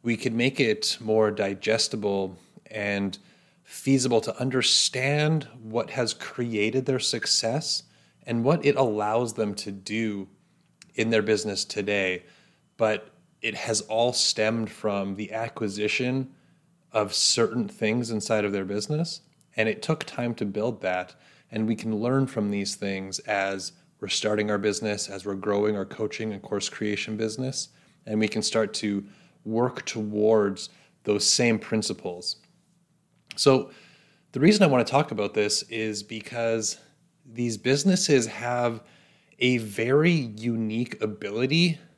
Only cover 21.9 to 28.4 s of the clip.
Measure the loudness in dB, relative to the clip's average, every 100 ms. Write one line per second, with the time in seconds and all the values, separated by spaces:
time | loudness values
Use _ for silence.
21.9 | -2 2 2 0 0 -2 -2 -4 -6 -6
22.9 | -6 -6 -10 -2 -2 0 -4 -8 -14 _
23.9 | _ -6 -2 0 0 0 0 0 0 -2
24.9 | -4 -6 -8 -6 -4 -2 2 2 0 -6
25.9 | -4 -6 -4 -6 -6 -4 -4 -4 -4 -4
26.9 | -2 -4 -2 -4 -2 -6 -6 -10 _ _
27.9 | _ -4 0 2 0